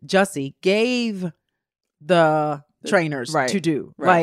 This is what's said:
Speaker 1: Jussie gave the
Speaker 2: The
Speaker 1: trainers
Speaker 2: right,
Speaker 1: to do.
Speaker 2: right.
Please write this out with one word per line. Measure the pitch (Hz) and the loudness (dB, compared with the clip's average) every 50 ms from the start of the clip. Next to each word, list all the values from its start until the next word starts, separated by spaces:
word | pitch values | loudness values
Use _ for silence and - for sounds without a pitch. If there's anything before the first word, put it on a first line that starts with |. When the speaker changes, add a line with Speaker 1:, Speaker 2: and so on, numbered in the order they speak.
| - | -10
Speaker 1:
Jussie | 139 190 190 202 - - 147 139 135 - _ | -2 0 0 0 0 -2 -8 -8 -8 -10 _
gave | - 190 202 214 226 247 247 247 233 226 202 185 180 165 - _ _ _ _ _ _ _ _ _ _ _ _ _ | -2 0 2 2 0 0 -2 -2 -4 -4 -6 -6 -8 -10 -10 _ _ _ _ _ _ _ _ _ _ _ _ _
the | 147 156 180 170 160 156 156 156 151 151 147 143 _ _ _ _ - | -2 0 2 4 4 4 4 2 0 -2 -4 -6 _ _ _ _ -6
Speaker 2:
The | 156 | 0
Speaker 1:
trainers | 208 180 165 151 147 135 120 156 160 | 0 0 0 0 -4 -6 -6 -2 -2
Speaker 2:
right, | 147 127 123 | 0 0 0
Speaker 1:
to | 202 190 | -2 0
do. | 143 165 151 117 78 - _ | 0 0 -2 -2 -4 -10 _
Speaker 2:
right. | - 139 185 175 170 | -4 0 2 2 2